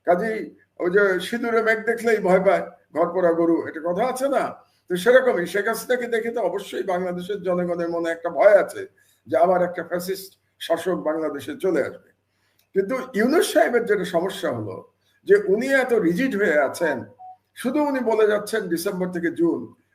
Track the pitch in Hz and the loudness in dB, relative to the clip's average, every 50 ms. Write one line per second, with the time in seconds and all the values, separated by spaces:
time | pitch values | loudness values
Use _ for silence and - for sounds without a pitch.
0 | _ 165 175 180 220 226 220 214 170 - - _ _ _ _ - 165 180 175 208 | _ 0 0 0 0 -4 -6 -8 -10 -12 -16 _ _ _ _ -6 -2 0 2 4
1 | 202 196 185 180 180 - 233 233 - 233 220 226 220 220 226 214 214 233 226 226 | 4 2 2 -2 -4 -6 -6 -4 -2 0 0 0 2 2 0 0 -2 -4 -4 -2
2 | 220 233 220 202 185 180 185 185 180 196 180 - - - - _ _ _ - 151 | 0 0 0 0 2 2 2 4 4 4 2 2 0 -6 -14 _ _ _ -2 -2
3 | 170 170 - 185 180 170 165 165 170 165 165 151 - 147 156 160 151 170 180 190 | -2 0 0 2 2 2 2 2 2 2 2 0 -2 -6 -10 -8 -6 -4 -2 0
4 | 233 262 247 254 262 277 269 226 160 123 - - _ _ _ _ _ - 180 175 | -2 -2 -2 -2 -4 -2 0 -2 -2 -4 -6 -12 _ _ _ _ _ -6 -6 2
5 | 180 233 247 262 254 254 208 180 175 175 - 202 202 220 226 220 - - 247 247 | 4 6 6 6 6 4 2 0 -2 -2 -2 -2 -2 -2 -4 -4 -2 -2 -2 -2
6 | 240 233 233 220 226 233 233 240 208 175 170 202 - - - - 196 196 180 180 | -2 -2 -2 -2 -2 -4 -4 -2 -2 -2 -2 -4 -6 -6 -8 -6 -4 -2 -2 -2
7 | 185 180 175 180 180 185 208 190 175 185 175 180 175 175 175 175 170 170 170 170 | -2 -4 -6 -6 -6 -8 -8 -6 -4 -2 -2 -2 -2 -2 -2 -4 -4 -4 -4 -4
8 | 170 165 165 165 - 170 - 139 165 208 208 185 165 - - 104 95 - _ _ | -2 -4 -4 -4 -6 -4 0 4 8 8 8 8 6 2 -4 -10 -12 -12 _ _
9 | _ _ _ _ _ 117 151 156 165 180 185 175 175 175 - 180 170 - 170 180 | _ _ _ _ _ -2 2 4 4 4 4 2 0 -2 -2 -6 -8 -6 -6 -6
10 | 180 185 190 185 - - - _ _ _ _ _ - - 170 165 - 185 175 156 | -4 -6 -8 -8 -10 -16 -20 _ _ _ _ _ -4 -2 -2 -2 0 -2 -2 -2
11 | 143 151 160 160 156 151 143 143 - 151 143 123 - 190 170 143 117 - - - | -2 -2 -2 -2 -4 -4 -6 -8 -10 -10 -8 -4 -2 0 0 0 -2 -2 -8 -14
12 | _ _ _ _ _ _ _ _ _ _ _ _ _ _ - 190 190 190 262 254 | _ _ _ _ _ _ _ _ _ _ _ _ _ _ -2 -2 0 0 -2 -4
13 | - - - 196 220 254 302 359 403 - - - 349 - 240 226 - 190 208 190 | -6 -4 0 2 2 4 4 4 2 4 4 2 4 4 2 0 2 2 0 0
14 | 175 - - 165 175 196 180 - 170 151 127 117 107 101 90 - - - _ _ | 0 -2 -2 -2 -2 -2 -4 -4 -4 -4 -4 -4 -6 -8 -10 -12 -14 -18 _ _
15 | _ _ _ _ _ - 196 202 - 180 190 220 240 269 277 269 247 - 240 214 | _ _ _ _ _ 4 4 4 4 2 0 0 2 2 2 2 2 2 2 2
16 | 175 165 175 196 269 254 208 196 214 180 151 147 139 127 - - 175 156 143 113 | 2 2 2 2 0 0 0 0 0 2 2 2 2 0 0 -2 -2 -2 -2 -4
17 | 104 - - - - - - - _ _ _ - - 247 320 302 294 294 269 262 | -6 -12 -16 -20 -20 -20 -20 -20 _ _ _ -6 -4 -2 0 0 0 0 0 -2
18 | 240 220 226 220 214 208 208 208 208 - 226 220 190 175 165 160 - 202 185 180 | 0 0 2 4 4 4 2 0 -2 -4 -4 -4 -2 -2 -4 -4 -2 -4 -4 -4
19 | 185 180 180 170 170 165 - - 170 165 147 - 123 - - _ _ _ | -4 -4 -4 -4 -4 -4 0 0 0 0 0 -2 -6 -12 -18 _ _ _